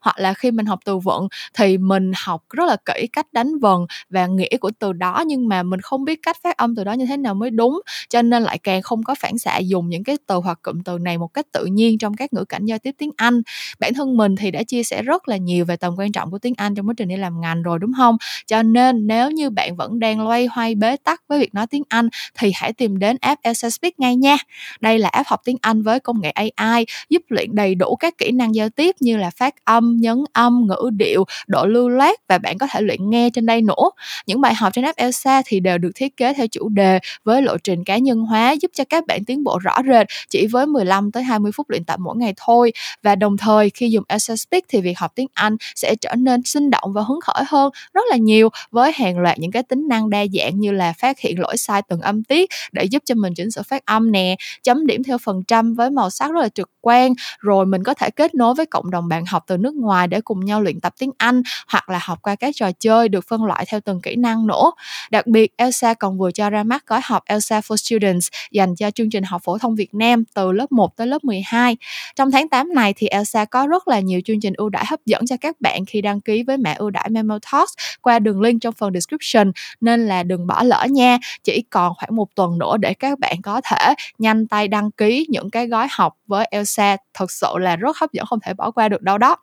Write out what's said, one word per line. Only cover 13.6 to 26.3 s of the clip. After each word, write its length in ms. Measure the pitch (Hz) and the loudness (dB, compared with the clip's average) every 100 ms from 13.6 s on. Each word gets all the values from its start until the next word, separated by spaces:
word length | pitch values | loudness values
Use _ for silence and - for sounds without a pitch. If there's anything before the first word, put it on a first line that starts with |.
| - - | -14 -6
Bản 140 | - | -4
thân 240 | 247 269 247 | -2 0 2
mình 180 | 208 190 | 2 2
thì 160 | 202 | -2
đã 120 | - | -4
chia 200 | 226 247 | -4 -4
sẻ 180 | 233 - | -4 -4
rất 260 | 233 339 - | -2 -2 -2
là 100 | 202 | -4
nhiều 280 | 180 175 170 | 0 0 0
về 120 | 175 | -2
tầm 160 | 180 175 | -4 -4
quan 140 | 202 | -4
trọng 200 | 202 - | -4 -6
của 80 | 196 | -6
tiếng 140 | 247 247 | -6 -4
Anh 180 | 202 202 | -4 -2
trong 120 | 202 | -4
quá 60 | 233 | -4
trình 100 | 190 | -4
đi 80 | 190 | -4
làm 240 | 190 170 | -6 -6
ngành 220 | 165 165 | -4 -2
rồi, 160 | 170 170 208 | -2 -2 -2
đúng 60 | 254 | 4
không? 200 | 247 226 - - - | 4 4 -2 -12 -2
Cho 160 | 220 | 2
nên 440 | 226 233 254 247 208 | 4 6 4 4 0
nếu 240 | 220 262 | 0 0
như 180 | 311 285 | 0 -2
bạn 260 | 202 - 175 | -2 -4 -4
vẫn 240 | - 233 | -6 -2
đang 220 | 226 214 | -2 0
loay 240 | 220 233 247 | 0 0 0
hoay 300 | 240 226 214 | -2 -2 0
bế 220 | 220 277 | 0 0
tắc 240 | - 339 _ | -2 -4 _
với 100 | 294 | -2
việc 140 | 247 196 | 0 -2
nói 120 | 226 | -4
tiếng 160 | 285 294 | -6 -2
Anh 200 | 226 233 - - - | 0 0 -2 -14 -2
thì 120 | 220 180 | -2 0
hãy 180 | - | -4
tìm 260 | 226 226 196 | -2 -2 0
đến 180 | 202 254 | 0 0
app 200 | 254 294 | -2 -2
Elsa 280 | 233 233 233 | -2 -2 -4
Speak 300 | - 349 - | -4 -6 -2
ngay 160 | 254 247 | 0 4
nha. 220 | 269 285 - - - - | 4 2 0 -18 -20 -4
Đây 200 | 220 226 | 2 2
là 100 | 196 | 2
app 200 | - - | 0 -2
học 120 | - - | -2 -2
tiếng 120 | 254 | -2
Anh 200 | 220 220 | 0 0
với 180 | 214 240 | 2 -2
công 220 | - 233 | 0 -2
nghệ 80 | |
A 460 | 156 | -2